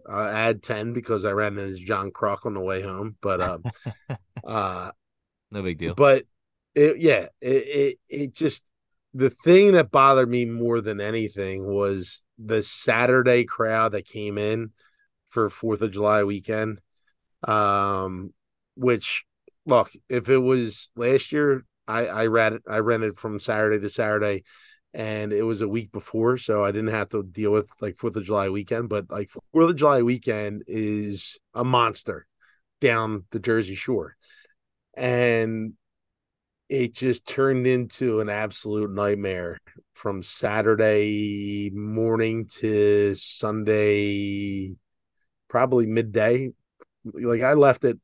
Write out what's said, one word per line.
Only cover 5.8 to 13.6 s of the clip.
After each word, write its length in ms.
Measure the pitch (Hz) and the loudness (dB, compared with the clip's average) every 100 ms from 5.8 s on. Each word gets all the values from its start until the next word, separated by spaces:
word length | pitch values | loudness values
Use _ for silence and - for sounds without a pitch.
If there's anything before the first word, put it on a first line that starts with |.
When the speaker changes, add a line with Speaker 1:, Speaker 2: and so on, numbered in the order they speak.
| 82 95 | -4 4
Speaker 1:
but 280 | 143 131 - _ _ _ _ 143 | 6 6 2 _ _ _ _ 2
it, 240 | 151 156 | 2 4
yeah, 280 | 160 113 - _ | 4 2 0 _
it, 60 | 127 131 127 | 0 0 0
it, 320 | 143 139 - _ | 0 0 -2 _
it 280 | 143 139 - | -8 -8 -4
just, 340 | 156 - - _ _ _ _ 127 | -4 -4 -10 _ _ _ _ 0
the 160 | 131 | 0
thing 400 | - 165 185 202 | 2 8 10 10
that 180 | 180 135 | 8 6
bothered 400 | 143 135 135 120 | 6 8 8 4
me 160 | 123 117 | 2 0
more 340 | 117 117 117 | 0 0 0
than 220 | 104 101 | -2 -4
anything 640 | 104 113 107 98 95 95 98 | -2 -2 -2 -4 -6 -4 -2
was 580 | 98 101 98 87 - - - | 0 0 -2 -6 -12 -16 -16
the 240 | 110 110 | -4 -2
Saturday 840 | 101 - - 113 123 131 123 123 117 | -2 -4 0 2 4 4 4 2 2
crowd 480 | - | -2